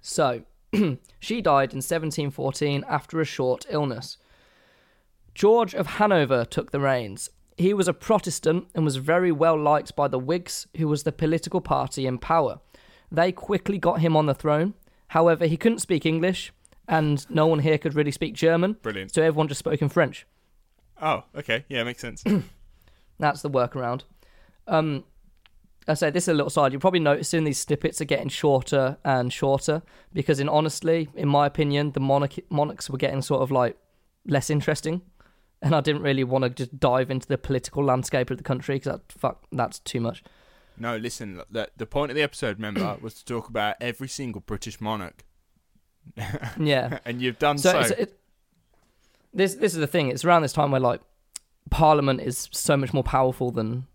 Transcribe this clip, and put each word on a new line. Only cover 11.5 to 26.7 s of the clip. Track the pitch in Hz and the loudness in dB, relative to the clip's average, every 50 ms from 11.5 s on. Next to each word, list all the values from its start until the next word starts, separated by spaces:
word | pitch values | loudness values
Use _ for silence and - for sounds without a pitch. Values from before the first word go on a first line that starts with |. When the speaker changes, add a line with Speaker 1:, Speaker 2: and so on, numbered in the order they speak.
| - 185 | -4 -4
Speaker 1:
party | 175 - 147 135 131 123 - - 135 | -2 0 0 0 0 -4 -4 -4 -4
in | 127 127 120 | -4 -4 -6
power. | - - 160 165 151 120 - - _ _ _ - _ - _ _ _ - | -2 0 2 2 2 0 -2 -6 _ _ _ -20 _ -20 _ _ _ -6
They | - 156 170 185 | 0 0 0 0
quickly | 180 - - - 196 180 - - 202 190 | 0 -4 -4 -2 -2 -2 0 -2 -4 0
got | - 170 - 156 | 2 2 2 4
him | 156 170 160 156 | 2 4 4 4
on | 156 | 4
the | 151 135 | 2 0
throne. | - - 156 147 151 165 196 208 - _ _ _ _ _ _ | 0 0 0 2 2 0 -2 -4 -8 _ _ _ _ _ _
However, | - 165 170 170 165 156 170 | 2 4 6 6 6 4 2
he | 160 156 165 | 0 0 4
couldn't | - 226 226 226 | 2 2 2 2
speak | - - 185 151 - | -2 -2 -2 0 2
English, | 160 160 165 165 185 185 - - - - _ _ _ _ - _ - | 0 0 2 0 0 -2 -2 -6 -12 -16 _ _ _ _ -20 _ 0
and | 160 160 156 151 147 139 - - | 2 2 4 2 2 0 -2 -2
no | - 160 156 | 2 2 4
one | 160 165 151 | 4 4 2
here | 135 160 156 147 | 4 2 2 2
could | - 160 139 | 0 -2 0
really | 147 147 143 | 0 0 0
speak | 139 - 170 156 110 | 0 -4 -6 -6 -4
German. | - - 160 165 165 175 190 214 - | 2 2 4 4 4 2 0 -2 -4
Speaker 2:
Brilliant. | _ 113 104 98 95 98 - | _ -8 -6 -6 -8 -2 2
Speaker 1:
So | - | 4
everyone | 156 160 156 151 160 151 | 4 4 4 2 0 0
just | 143 - | -2 -6
spoke | - - 156 143 | -4 -2 -2 0
in | 156 143 | 0 0
French. | - 180 160 131 - - - _ _ _ _ _ _ _ _ _ _ _ _ _ _ - | 2 2 2 2 0 -10 -18 _ _ _ _ _ _ _ _ _ _ _ _ _ _ -6
Speaker 2:
Oh, | - 156 143 95 - _ _ | -2 -2 -2 -2 -4 _ _
okay. | 160 143 - 113 120 147 _ | -12 -4 -2 -4 -4 -4 _
Yeah, | 143 123 117 | -4 -4 -4
makes | 120 123 - | -4 -6 -8
sense. | - 120 - - - 220 214 190 - - - _ - - | -12 -12 -12 -6 0 0 0 0 0 -4 -14 _ -20 -20
Speaker 1:
<clears throat> | - _ _ - _ _ _ _ _ _ | -20 _ _ -20 _ _ _ _ _ _
That's | - 151 143 147 | -2 -2 -2 -2
the | - 156 | -6 -2
workaround. | 139 131 120 120 - 135 123 120 120 135 - _ - _ _ _ - - - _ _ _ _ - | 0 0 0 0 -2 -6 -6 -4 -6 -6 -8 _ -20 _ _ _ -20 -20 -20 _ _ _ _ 0
Um, | - 156 156 156 147 135 - _ _ - _ - _ _ _ - _ - _ _ _ _ _ - | 0 0 0 0 -4 -6 -8 _ _ -20 _ -20 _ _ _ -20 _ -20 _ _ _ _ _ -2
I | 156 | -2
say | 143 - 151 | 0 0 0
this | 147 180 175 | 0 0 0
is | - | 2
a | 170 | 2
little | 147 143 - | 2 0 0
side. | - 160 147 135 | 2 2 2 2